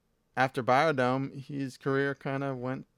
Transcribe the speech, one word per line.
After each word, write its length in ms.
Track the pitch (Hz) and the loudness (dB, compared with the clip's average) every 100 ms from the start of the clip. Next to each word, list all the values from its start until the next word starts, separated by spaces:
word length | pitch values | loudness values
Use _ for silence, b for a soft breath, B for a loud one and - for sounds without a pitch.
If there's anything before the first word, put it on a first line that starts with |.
| _ _ _ - | _ _ _ 0
after 260 | 131 - | 0 0
Biodome, 840 | 117 131 160 139 123 131 139 143 131 | 4 4 4 4 2 2 -2 -8 -10
his 300 | 143 135 - | -8 -8 -6
career 380 | 143 135 139 | -2 0 0
kinda 400 | 135 147 135 139 | -2 -6 -4 -4
went 320 | 131 123 135 - | -4 -6 -6 -10